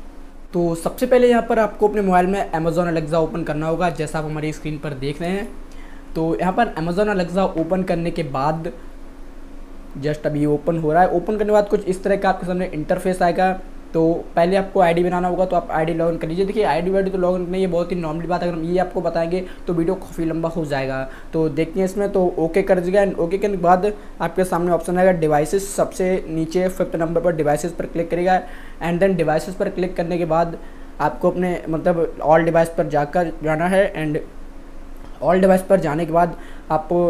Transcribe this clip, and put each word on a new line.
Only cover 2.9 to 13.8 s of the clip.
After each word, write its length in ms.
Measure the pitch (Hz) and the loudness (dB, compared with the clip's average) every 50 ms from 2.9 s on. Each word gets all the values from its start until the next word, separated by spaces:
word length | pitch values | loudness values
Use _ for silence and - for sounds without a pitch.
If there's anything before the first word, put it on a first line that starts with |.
| 160 | 0
Alexa 220 | 165 156 147 165 | -2 -2 0 0
open 260 | 165 160 - - 170 156 | 0 0 0 -2 -4 -4
करना 240 | 143 147 151 160 | -4 -4 -2 -2
होगा, 220 | 160 165 160 180 170 | -2 0 0 0 -2
जैसा 300 | 147 147 151 147 - 156 | -2 -2 -4 -4 -4 -4
आप 60 | 151 | -4
हमारी 280 | 151 156 151 151 156 147 | -4 -4 -4 -4 -6 -6
screen 240 | - - 151 156 | -6 -6 -8 -6
पर 160 | 147 - 151 139 127 | -6 -6 -8 -6 -6
देख 220 | 135 143 147 147 | -6 -6 -4 -4
रहे 100 | 170 175 | -4 -4
हैं। 160 | 185 202 233 233 - - - - - - - - - - - - - | -4 -4 -6 -8 -10 -14 -14 -14 -14 -14 -14 -14 -16 -16 -12 -8 -4
तो 200 | 165 160 165 165 - | -2 -2 0 0 0
यहाँ 140 | 170 185 185 | 0 0 2
पर 220 | 247 233 - - | 2 0 0 -2
Amazon 400 | 160 160 175 175 196 214 214 208 | -4 -4 -2 0 0 0 2 0
Alexa 340 | 185 175 170 175 196 185 185 - | 0 -2 -2 0 0 0 0 0
open 260 | 165 160 165 185 185 185 | -2 -2 0 0 0 0
करने 280 | 185 175 170 165 170 | 0 -2 -2 -2 -2
के 120 | 165 175 160 143 | -2 -4 -4 -4
बाद 400 | 135 131 135 156 160 165 160 170 - - - - - - - - - - - - - - - - - - - - - - - - - | -2 -2 0 0 0 -2 -4 -8 -10 -12 -14 -14 -14 -14 -14 -14 -14 -14 -16 -14 -14 -14 -14 -14 -14 -14 -14 -14 -14 -16 -14 -12 -8
just 280 | 143 135 151 147 - - | -6 -4 -4 -2 -2 -2
अभी 200 | 147 147 147 147 | -2 0 2 2
ओपन 320 | 151 147 147 - 175 170 160 | 2 2 2 0 0 0 0
हो 120 | 160 151 156 | 2 4 4
रहा 100 | 170 185 | 6 6
है। 60 | 175 | 4
ओपन 280 | 175 175 175 - 214 | 4 0 0 0 0
करने 80 | 202 208 | 0 2
के 60 | 208 | 4
बाद 160 | 214 208 208 - | 4 4 4 4
कुछ 160 | 214 196 - | 0 0 0
इस 180 | 180 190 - - | -2 -4 -2 0
तरह 140 | 196 202 | 0 2
का 120 | 190 202 190 | 2 2 0
आपके 160 | 185 - 180 | 0 0 -2
सामने 180 | 180 180 180 185 - - | -4 -2 -2 -4 -4 -4
interface 480 | 151 151 - 180 185 185 190 185 185 | -4 -2 -2 -2 0 0 0 0 2
आएगा। 300 | 185 175 165 185 185 190 185 185 - - - - | 2 2 2 2 2 2 0 -2 -6 -12 -14 -14